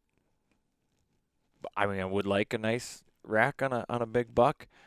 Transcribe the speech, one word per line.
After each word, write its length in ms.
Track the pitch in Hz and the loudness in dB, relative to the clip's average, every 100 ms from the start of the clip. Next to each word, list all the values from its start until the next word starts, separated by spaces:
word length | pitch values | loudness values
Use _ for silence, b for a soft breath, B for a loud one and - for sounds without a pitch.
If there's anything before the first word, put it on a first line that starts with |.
| _ _ _ _ _ _ _ _ _ _ _ _ _ _ _ _ - - | _ _ _ _ _ _ _ _ _ _ _ _ _ _ _ _ -10 -2
I 100 | 101 | -2
mean, 140 | 98 | 0
I 60 | 95 | -2
would 180 | 98 | -2
like 300 | 98 98 110 | 0 0 -2
a 40 | 113 | -2
nice 440 | 110 120 - - _ _ | -2 -2 -6 -16 _ _
rack 380 | - 107 127 - | -2 2 2 2
on 140 | 135 | -2
a, 100 | 123 - | -2 -4
on 100 | 120 | -4
a 60 | 117 | 0
big 280 | 117 117 | 0 0
buck. 340 | 120 127 - - b | 4 4 2 -10 b